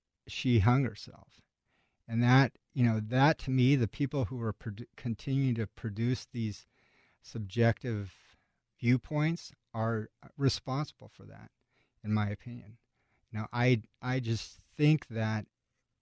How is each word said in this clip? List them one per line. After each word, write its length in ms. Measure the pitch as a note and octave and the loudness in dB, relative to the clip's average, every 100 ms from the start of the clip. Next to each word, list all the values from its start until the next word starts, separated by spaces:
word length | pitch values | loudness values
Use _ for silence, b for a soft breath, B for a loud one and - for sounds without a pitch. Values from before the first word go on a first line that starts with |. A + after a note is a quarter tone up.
| _ _ - | _ _ -16
she 300 | - B2+ A#2+ | -4 2 4
hung 280 | G2 B2 B2+ | 4 2 0
herself. 540 | G2+ - - - _ _ _ _ _ _ _ - | -6 -18 -20 -20 _ _ _ _ _ _ _ -6
And 160 | A2+ | 0
that, 300 | A#2+ B2+ C#3 _ _ | 4 6 4 _ _
you 100 | C3+ | 0
know, 160 | A#2+ A2 | 2 2
that 380 | A2 B2+ C#3+ D#3+ | -2 2 2 2
to 120 | - | 0
me, 240 | C3 B2+ C#3+ | 2 4 4
the 120 | A2 | 0
people 380 | - C#3 C#3+ B2+ | -2 -4 -2 -4
who 160 | B2+ | -4
are 120 | A2+ | -6
produ-, 340 | - A2 G2+ A#2 - | -6 -10 -10 -14 -10
continuing 560 | A#2+ A2 - C3+ C3+ A2+ | -8 -6 -4 0 0 0
to 120 | G#2+ | -4
produce 580 | - A2+ G2+ A#2 B2+ - | -6 -8 -2 -2 -2 -6
these 320 | A#2+ A2 G2+ _ _ _ _ _ _ | -6 -6 -6 _ _ _ _ _ _
subjective 920 | - A#2 G2 G#2 A#2 - B2 G#2+ G2 _ _ _ _ _ _ - | -14 -10 -6 2 2 2 -2 -4 -6 _ _ _ _ _ _ -4
viewpoints 720 | A#2+ B2+ - D3+ D#3 E3+ - _ _ | 2 2 0 -2 -2 -2 -10 _ _
are 360 | A2+ A2+ A2 A2 _ - - | -4 -2 -2 -6 _ -20 -2
responsible 760 | C3+ - - C3+ D3+ _ G#2+ | -2 -2 -6 -6 -6 _ -20
for 100 | _ G2+ | _ -20
that, 240 | G#2 A2 _ _ _ _ _ | -20 -20 _ _ _ _ _
in 80 | G#2 | -4
my 160 | G#2+ G2+ | -2 -2
opinion. 480 | G#2 A#2+ A#2+ G2 A2+ _ _ _ _ _ | -6 -12 -16 -18 -20 _ _ _ _ _
Now, 160 | A2 A2 | -10 -6
I, 300 | A#2+ B2 A#2+ - _ | 0 2 2 -2 _
I 180 | B2+ C3 | -6 -4
just 400 | A#2 A2+ - - _ - | -2 -4 -6 -20 _ 0
think 320 | D3+ D#3 - | 2 2 0
that, 360 | A2 A2 A2 - _ _ _ _ _ | -6 -4 -4 -8 _ _ _ _ _